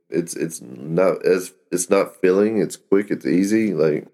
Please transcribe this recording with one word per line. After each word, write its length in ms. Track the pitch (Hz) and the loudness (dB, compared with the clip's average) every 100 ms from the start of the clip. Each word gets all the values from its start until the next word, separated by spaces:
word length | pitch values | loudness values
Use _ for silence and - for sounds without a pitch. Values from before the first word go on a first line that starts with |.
| _ | _
it's, 240 | 82 85 | -4 -4
it's 260 | - 82 - | -6 -6 -8
not 600 | 60 62 73 82 92 - | -16 -14 -4 0 2 2
as, 280 | - 92 92 - _ | 0 0 -2 -16 _
it's 180 | 90 - | -6 0
not 260 | 98 90 - | 0 0 0
filling, 380 | 92 95 107 110 | 2 2 2 0
it's 160 | 82 - | -2 -6
quick, 340 | _ 98 104 | _ 0 0
it's 160 | - 65 | -4 0
easy, 480 | 85 98 110 107 | 0 2 2 0
like 340 | 80 78 73 - | 2 2 0 -4